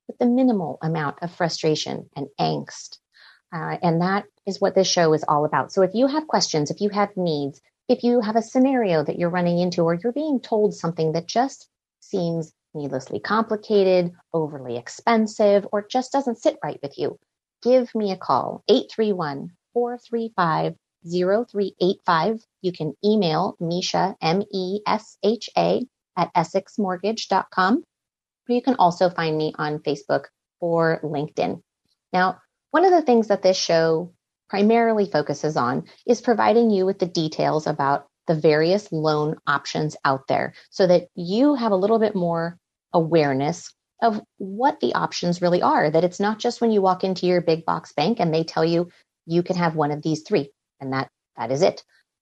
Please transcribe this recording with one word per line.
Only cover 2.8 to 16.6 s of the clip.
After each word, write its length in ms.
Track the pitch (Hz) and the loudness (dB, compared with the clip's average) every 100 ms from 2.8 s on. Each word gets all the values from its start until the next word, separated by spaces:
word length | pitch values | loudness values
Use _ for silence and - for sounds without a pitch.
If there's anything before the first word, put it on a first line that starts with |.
| - - _ _ - _ _ | -20 -20 _ _ -20 _ _
Uh, 220 | 170 160 160 | -10 -8 -2
and 180 | 175 165 | 0 0
that 220 | 180 196 208 _ - | 0 -2 -4 _ -10
is 120 | 185 | -2
what 140 | 190 | 0
this 140 | 196 185 | 2 2
show 240 | - 165 | 4 4
is 120 | 156 - | 2 2
all 160 | 151 | 0
about. 260 | 151 143 127 | 2 0 -2
So 120 | - | 2
if 100 | 185 | 2
you 140 | 202 269 | 2 0
have 180 | 302 311 | 0 -2
questions, 460 | 214 - 160 147 | -2 0 -2 -2
if 80 | 175 | -2
you 100 | 202 | -2
have 260 | 196 202 190 | 0 -2 -2
needs, 440 | 180 147 139 - _ _ - | -2 -2 -4 -8 _ _ -2
if 160 | 247 | 0
you 160 | 240 240 | 2 2
have 160 | 208 220 | 2 -2
a 60 | |
scenario 600 | 220 262 262 262 214 160 | 0 2 2 2 2 2
that 160 | 147 - | 0 -2
you're 100 | 175 | -2
running 300 | 180 175 175 | 0 0 2
into, 240 | 180 175 | 0 0
or 120 | 165 | 0
you're 180 | 170 233 | 0 -2
being 280 | 262 311 262 | -4 -2 -2
told 320 | - 220 208 | -2 0 0
something 400 | 175 170 165 160 | 0 -6 -2 -2
that 140 | 160 170 | -2 -2
just 420 | 226 269 - - _ _ _ | -2 -2 -4 -20 _ _ _
seems 560 | - 196 170 165 160 _ _ | -8 -4 -2 -4 -6 _ _
needlessly 440 | 156 143 135 - - | -10 -8 -8 -8 -8
complicated, 960 | - 214 220 208 - 208 190 185 175 - _ | -2 -2 -2 -4 0 2 4 2 0 -6 _
overly 440 | 165 151 151 127 120 | -6 -6 -8 -10 -10
expensive, 880 | - - - 226 214 - 208 202 196 | -10 -6 0 2 0 2 4 4 2
or 120 | 208 202 | -6 -4
just 220 | 254 254 | -4 -2
doesn't 260 | 277 269 226 | -2 -2 -2
sit 180 | 311 302 | -2 -2